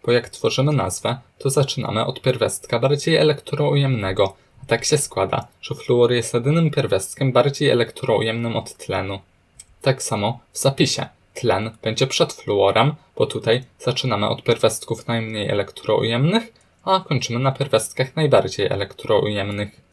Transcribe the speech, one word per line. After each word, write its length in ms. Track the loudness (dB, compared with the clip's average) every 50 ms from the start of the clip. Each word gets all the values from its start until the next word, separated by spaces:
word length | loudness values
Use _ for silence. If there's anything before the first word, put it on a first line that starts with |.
| 2
Bo 60 | 2
jak 180 | 2 2 0 -2
tworzymy 440 | -10 -2 -2 -2 0 2 0 2 2
nazwę, 440 | 0 0 -2 -4 -4 -4 -4 -4 -4 -8 _ _ _
to 100 | -4 0
zaczynamy 560 | 2 2 0 0 -2 -6 -4 -2 -2 -2 -2
od 160 | -4 -6 -2
pierwiastka 580 | -2 -2 0 2 0 -2 -2 -6 -4 -4 -2 0
bardziej 360 | 2 2 0 0 0 2 2
elektroujemnego, 1200 | 4 4 4 2 0 -4 -8 -4 -2 0 2 2 2 2 2 0 0 -2 -2 2 2 0 0 0 _ _ _ _ -20 -2
a 20 |
tak 200 | 0 0 0 2
się 120 | 0 0
składa, 500 | 0 0 -4 -2 -2 0 0 0 -4 -4 -8 _ _
że 140 | -12 -12 -12
fluor 360 | -10 0 2 4 4 6 4
jest 220 | 4 0 -2 0 -2
jedynym 380 | 0 2 2 2 4 2 2
pierwiastkiem 600 | 2 0 0 0 0 -2 -2 -6 -4 -2 -2 2
bardziej 380 | 4 4 4 4 2 2 2 2
elektroujemnym 880 | 4 4 2 -2 -4 -8 0 0 2 2 2 0 -2 -2 -4 -2 -4
od 180 | -4 -6 -6 -16
tlenu. 460 | -14 -8 -6 -4 -4 -4 -6 -8 -10 _ _ _ _ _ _ _ -20 -20 _ _ _
Tak 220 | 0 0 0 0 -2
samo 360 | -4 -2 -2 -2 -2 -4 -6 _ _ _
w 40 |
zapisie. 480 | 0 0 0 2 2 0 0 0 -4 -6 -8 _ _ _ _ _
Tlen 380 | -2 0 0 0 0 -2 -6 -10 _
będzie 260 | -6 -4 0 0 -2
przed 260 | 0 2 0 0 0 0
fluorem, 600 | -10 -4 -2 2 4 4 4 4 4 2 2 2 -2 _ _ _
bo 100 | -2 -2
tutaj 380 | 0 0 -4 0 2 0 0 0 _ _ _
zaczynamy 500 | -4 -4 -2 -2 -2 -2 0 0 0 -2
od 140 | -2 -2 0
pierwiastków 640 | 0 0 2 2 0 0 -2 -6 -8 -8 -8 -4
najmniej 420 | -4 -4 -4 -4 -6 -6 -4 -2 -2
elektroujemnych, 1040 | 0 -2 -2 -4 -10 -8 -2 0 0 2 2 0 2 2 2 2 2 2 0 -2 _ _ _ _ _ _ _
a 140 | 0 0 0
kończymy 400 | 2 -2 -2 -2 -2 -2 -4 0
na 120 | 0 0
pierwiastkach 640 | 0 -2 -4 0 0 -2 -2 -2 -4 -4 -4 -4 -2
najbardziej 520 | -2 2 4 4 4 2 2 -4 -2 -2
elektroujemnych. 1120 | -2 -2 -4 -6 -8 -10 -12 -2 0 2 2 2 0 -2 -4 -4 -4 -4 -6 -6 -8 _ -20 _ _